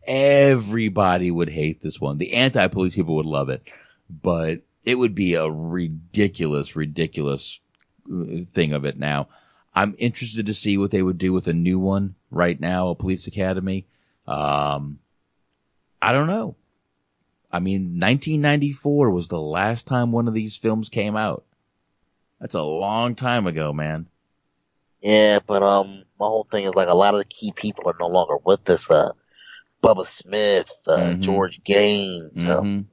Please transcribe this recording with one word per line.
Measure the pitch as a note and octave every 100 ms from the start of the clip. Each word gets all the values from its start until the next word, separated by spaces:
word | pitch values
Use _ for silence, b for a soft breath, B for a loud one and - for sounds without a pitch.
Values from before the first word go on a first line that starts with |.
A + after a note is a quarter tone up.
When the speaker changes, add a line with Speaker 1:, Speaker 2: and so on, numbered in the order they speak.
| -
Speaker 1:
everybody | C3 C#3 C#3 C#3 C3 G#2 A2+ A2 G2 F#2+ F2+ F2+
would | E2+ E2
hate | D#2+ D#2 D#2+
this | D#2 -
one. | C#2+ C#2+
The | F2
anti-police | A#2 C3 B2 F#2 G2 F#2
people | F2+ E2 D#2
would | D#2
love | D2 C2+
it, | C2 - B B B _
but | D#2+ F2+ E2+ D#2+ E2 _ _
it | - B2+
would | B2
be | F#2+ F#2+
a | E2+ D#2
ridiculous, | D#2 E2 F2+ E2+ D#2 E2+ G#2 G2+ F2+ D#2+ D2 C#2+ -
ridiculous, | D2+ D2+ E2 - C#2+ C2+ - - _ _ _ _ -
uh, | F#2 E2+ E2 F2+
thing | - D#2+
of | D2
it | C#2+ C2
now. | C#2+ C#2+ C#2+ b b b b
I'm | - G2+ G2
interested | A#2+ - A#2+ A2 G#2
to |
see | G#2 G#2 G2
what | G2
they | G2+
would | F#2 F2+
do | F#2
with | F#2 F2
a |
new | E2 E2+ F#2
one | F#2+ G2 G2 F#2+ _
right | D#2+ F2 E2+
now, | E2 F#2 F2+
a |
police | E2+ F#2 F#2 -
academy. | F#2+ F#2+ F#2+ F#2+ F#2+ F#2 _ _ _ -
Um, | C#2 D2 C#2+ D2 C#2+ C#2+ C#2 _ _ _ _ _ _ _ _ _ _
I | G2
don't | B2+ D3+
know. | G3+ A3+ - _ _ _ _ _ _ _ _ _
I | F2
mean, | F#2 G2 F#2 F2
nineteen | F#2+ C3+ D3+ D#3
ninety-four | D3 D3 C#3+ C#3 C#3+ D3 C3
was | F2+ E2+
the | F2
last | D2+ E2 G2+ A#2 -
time | B2+ B2
one | A#2 A#2
of |
these | A2 G#2+ -
films | A2+ A2 G#2+
came | - G#2 G#2+
out. | G#2+ D2+ _ _ _ _ _ _ _ _ _ _
That's | -
a | -
long | D2+ D#2+ G2 A2 A#2+
time | A#2 B2+ B2 G2
ago, | D#2 D2+
man. | D2 D2+ D#2 E2 _ _ _ _ _ _ _ _ _
Speaker 2:
Yeah, | G2+ G#2+ G#2+ G#2 -
but, | G2+
um, | G2 G2 G2 G2 F#2+ _
my | G#2
whole | A2 G#2
thing | G#2+
is, | G2
like, | F#2+ F2+
a |
lot | F2 G2+
of | G2+
the |
key | G2 - G#2+
people | - G#2+ G2+ -
are | E2
no | F2
longer | F2+ E2 D2
with | - G2 -
us. | E2+ -
Uh, | D#2 D2 - B B B B B _
Bubba | A2+ G2+ F#2
Smith, | - F#2 G#2 G#2 G2 E2+ - -
uh, | E2
Speaker 1:
Mm-hmm. | F2 F2
Speaker 2:
George | F#2+ G2 F#2+ -
Gaines, | - G2+ G#2 G#2 G2 F2+ D#2+ -
uh, | E2+ D2+
Speaker 1:
Mm-hmm. | G2+ G2+ G2+